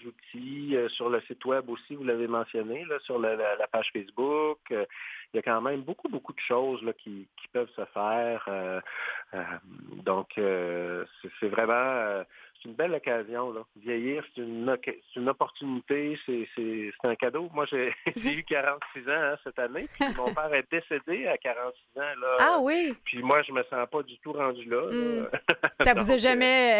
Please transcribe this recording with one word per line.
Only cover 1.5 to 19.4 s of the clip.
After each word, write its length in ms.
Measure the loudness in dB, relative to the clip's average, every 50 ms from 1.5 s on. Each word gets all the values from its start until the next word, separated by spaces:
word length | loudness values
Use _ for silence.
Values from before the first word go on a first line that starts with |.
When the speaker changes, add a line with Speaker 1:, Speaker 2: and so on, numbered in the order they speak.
| 0 0 0 -2
Speaker 1:
aussi, 240 | -8 -10 -10 -12 -10
vous 80 | -4
l'avez 240 | 0 0 0 0 0
mentionné, 580 | 0 0 -2 -2 -2 -4 -4 -4 -4 -6 -6 -6 -6
là, 100 | -6 -6
sur 200 | -4 -4 -2 0
la, 160 | 2 2 2
la, 180 | 2 2 0 0
la 120 | 0 0 0
page 200 | 0 0 0 -2
Facebook. 680 | -4 -6 -6 -6 -4 -2 0 2 2 2 2 0 -2 -4 -6 -4
Euh, 120 | -2 -2 -2 -4 -6 -10 -12 -12 -12 -14 -10 -4
il 40 | -4
y 40 | -2
a 20 |
quand 180 | 0 2 2 2
même 220 | 2 0 -2 -2
beaucoup, 260 | -4 -6 -8 -6 -6 -6
beaucoup 240 | -6 -6 -8 -8
de 80 | -10 -6
choses, 420 | -2 0 2 2 2 2 0 -2
là, 100 | -2 -4
qui, 360 | -6 -6 -10 -12 -12 -12 -14 -16 _ -20
qui 80 | -14 -4
peuvent 180 | -4 -2 -4 -2 -6
se 80 | -8 -8
faire. 580 | -6 -2 -2 0 2 2 2 0 0 -2 -2 -4 -4
Euh, 320 | -4 -4 -4 -4 -4 -6 -6 -8 -8 -6 -6 -6 -6 -8 -10 -10 -8
euh, 80 | -8 -8 -8 -10 -12 -14 -16 -18 -18 -16 -14 -14 -4 0
donc, 240 | 2 2 2 0 -2 -2 0
euh, 680 | 2 2 2 2 0 -2 -2 -2 -4 -4 -4 -6 -8 -10 -12 -14
c'est, 80 | -16 -16 -6 -4
c'est 80 | -2 0
vraiment, 240 | 2 2 2 4 4
euh, 500 | 4 2 2 0 0 0 0 -2 -4 -4 -8 -14 -20 -20 -20 -20 _
c'est 60 | -16 -8
une 60 | -4
belle 180 | -2 -2 0 -2
occasion, 580 | -2 0 0 -2 -2 -2 -4 -4 -4 -4 -4
là. 80 | -6 -8 -10 -14 _
Vieillir, 480 | -10 -6 -4 -2 -2 -2 -2 -2 -4 -6 -8 -10
c'est 60 | -8
une 260 | -8 -6 -6 -2 0 0
oc-, 100 | 0 0 -2 -6 -8 -8 -12 -12
c'est 80 | -8 -2
une 80 | -2 -2
opportunité, 880 | 0 0 -2 -2 -2 -6 -6 -6 -6 -4 -2 -2 0 0 0 -2 -4 -6 -6
c'est, 240 | -4 -4 -4 -4 -6 -6
c'est, 360 | -4 -4 -4 -4 -4 -6 -8 -6 -2
c'est 80 | 0 0
un 80 | 0
cadeau. 320 | 0 0 0 0 -2 -6 -4
Moi, 140 | -2 -2 -2 0
j'ai, 220 | 0 0 0 0 -2 -4 -4
<laughs> 100 | -4 -4
j'ai 160 | -2 -2 -2
eu 120 | -2 -2 -2
quarante-six 580 | -2 0 0 2 0 0 -2 -6 -10 -12 -6 -2 0
ans, 40 |
hein, 240 | 0 2 2 0 0 -2